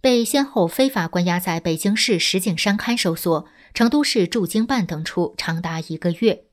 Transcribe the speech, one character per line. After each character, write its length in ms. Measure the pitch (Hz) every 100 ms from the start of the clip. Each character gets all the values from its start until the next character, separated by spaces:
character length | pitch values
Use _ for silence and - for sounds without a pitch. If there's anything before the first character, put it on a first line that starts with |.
被 240 | 269 247 226
先 180 | 277
后 240 | 269 233 170
非 220 | - 269
法 180 | 214 165
关 180 | 180 180
押 140 | 175
在 200 | 180 165
北 160 | 170 160
京 200 | 196 214
市 240 | - 175
石 200 | - 190
景 160 | 202 165
山 220 | 208 202
看 180 | - 233
守 200 | 185 165
所、 320 | 175 156 - _ -
成 160 | - 233
都 140 | 294
市 240 | 277 233 180
驻 180 | 240 175
京 200 | 220 233
办 200 | 262 175
等 180 | 156
处 300 | 160 - 170 -
长 240 | - 165
达 200 | 170 165
一 180 | 156 160
个 140 | 175
月。 320 | 165 226 156 _